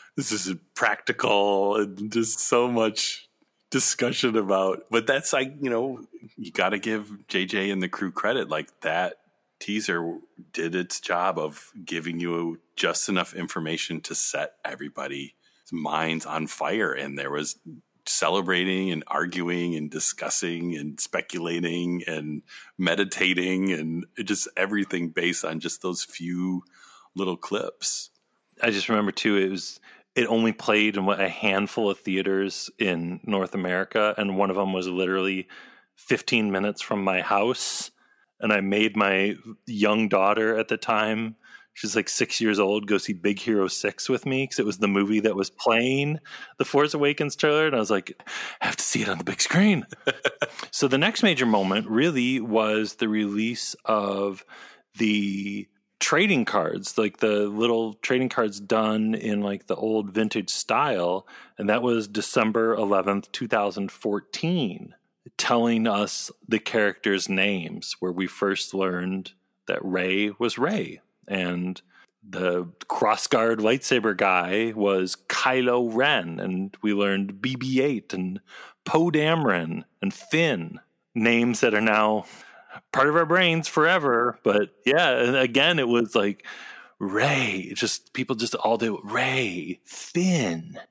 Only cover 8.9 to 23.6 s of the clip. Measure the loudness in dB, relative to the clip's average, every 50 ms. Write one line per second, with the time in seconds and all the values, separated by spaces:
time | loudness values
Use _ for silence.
8.9 | 0 0 -2 -2 -4 -10 _ _ _ _ _ _ _ -12 -8 -6 -4 -4 -2 -2
9.9 | -2 -2 -2 -4 -8 -10 -14 _ _ -20 -20 _ -8 -6 -4 -2 -2 -4 -4 -4
10.9 | -8 -8 -4 -4 -2 0 0 0 0 -2 -4 -6 -6 -12 -18 -18 -18 -18 -10 -8
11.9 | -8 -6 -6 -6 -6 -4 -4 -2 -2 -2 -2 -4 -6 -8 _ _ _ -2 -2 0
12.9 | 0 -2 -2 0 0 -2 -2 -4 -6 -8 -8 -8 -6 -6 -4 -4 -4 -4 -6 -6
13.9 | -8 -10 -8 -8 -6 -4 -4 -4 -4 -4 -6 -6 -8 _ -12 -12 -10 -10 -12 -12
14.9 | -10 -10 -10 -8 -8 -10 -10 -12 -16 _ _ _ _ _ _ -10 -8 -8 -6 -4
15.9 | -4 -2 -2 -2 -2 -4 -4 -6 -6 -6 -6 -6 -6 -4 -4 -2 -2 0 0 -2
16.9 | -2 -4 -6 -8 -8 -8 -6 -4 -4 -4 -4 -6 -8 -10 -14 -20 -20 -20 -20 _
17.9 | _ _ -6 -4 -2 0 2 2 2 2 2 2 0 2 2 0 0 0 0 -2
18.9 | -2 -4 -4 -4 -2 -2 -2 -2 -4 -4 -2 -2 -2 -2 -2 -2 -2 -4 -6 -6
19.9 | -6 -4 -4 -4 -4 -4 -6 -4 -4 -2 -2 -4 -4 -4 -4 -6 -6 -6 -8 -8
20.9 | -8 -8 -6 -4 -4 -4 -4 -4 -6 -6 -4 -4 -2 -2 -2 -2 -2 -2 -2 -2
21.9 | -4 -4 -4 -6 -6 -6 -6 -8 -8 -10 -12 -16 -20 -20 -20 -14 _ -2 0 2
22.9 | 2 2 0 -2 -2 0 0 2 2 2 0 0 0 0